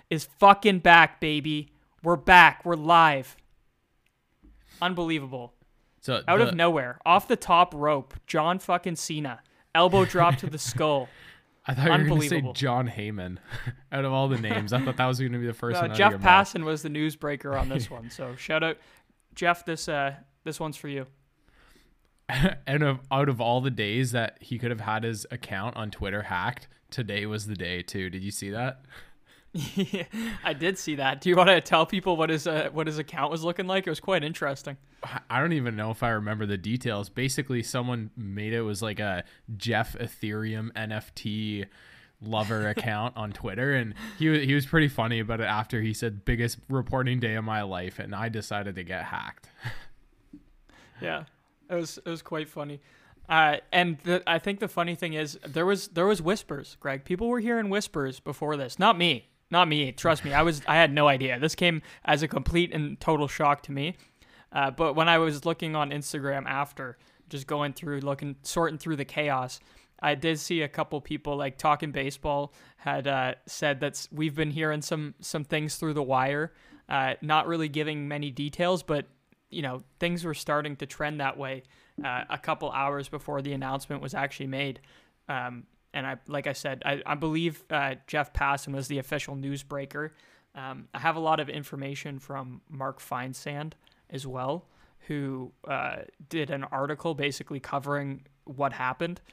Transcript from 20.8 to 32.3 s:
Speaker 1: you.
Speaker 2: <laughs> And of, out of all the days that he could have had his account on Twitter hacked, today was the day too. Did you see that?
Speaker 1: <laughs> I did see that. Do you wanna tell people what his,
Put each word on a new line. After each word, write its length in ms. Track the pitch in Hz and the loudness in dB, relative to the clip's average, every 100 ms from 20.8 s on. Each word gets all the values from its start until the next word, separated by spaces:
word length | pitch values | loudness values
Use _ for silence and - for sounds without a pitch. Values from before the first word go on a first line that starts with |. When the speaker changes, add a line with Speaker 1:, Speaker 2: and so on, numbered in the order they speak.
| 151 | -8
Speaker 1:
you. 180 | 139 131 _ _ _ _ _ _ _ _ _ _ _ - | -8 -10 _ _ _ _ _ _ _ _ _ _ _ -4
Speaker 2:
<laughs> 80 | 127 175 - - | 2 2 2 -2
And 160 | 143 | 0
of, 200 | 147 135 - | 2 0 -2
out 180 | 135 143 | 0 2
of 100 | 123 | 2
all 220 | 117 123 | 2 2
the 80 | 131 | 0
days 440 | 131 104 113 127 | -2 0 0 0
that 240 | 120 113 - | 0 -2 -6
he 160 | - 120 | -10 -6
could 140 | 123 | -4
have 100 | 117 | -4
had 220 | 104 110 | -2 -2
his 240 | 117 113 - | -2 -6 -8
account 460 | 120 - 95 113 120 | -12 -8 -6 -6 -6
on 160 | 110 | -8
Twitter 320 | - 98 101 | -6 -4 -4
hacked, 460 | 101 92 98 123 - _ - | -4 -2 -2 -6 -12 _ -14
today 380 | - 110 104 104 | -8 -4 -4 -2
was 180 | 107 104 | -4 -6
the 100 | 101 | -6
day 280 | 87 90 | -4 -6
too. 260 | 87 104 92 | -6 -6 -4
Did 140 | 92 | -6
you 80 | 98 | -8
see 180 | 98 98 | -8 -6
that? 340 | 104 127 131 - - - - _ _ - | -4 -6 -6 -16 -20 -20 -20 _ _ -12
Speaker 1:
<laughs> 60 | 180 135 - 190 190 175 220 226 202 180 | -8 -6 -2 -2 -4 -6 -6 -6 -6 -6
I 80 | |
did 240 | 147 165 190 | -2 -2 -2
see 180 | - 147 | -4 -2
that. 240 | 135 139 | 0 0
Do 80 | 185 | 4
you 80 | 180 | 6
wanna 240 | 180 180 | 8 6
tell 260 | - 165 160 | 6 4 4
people 300 | 196 180 165 | 0 0 2
what 140 | |
his, 180 | 165 | 2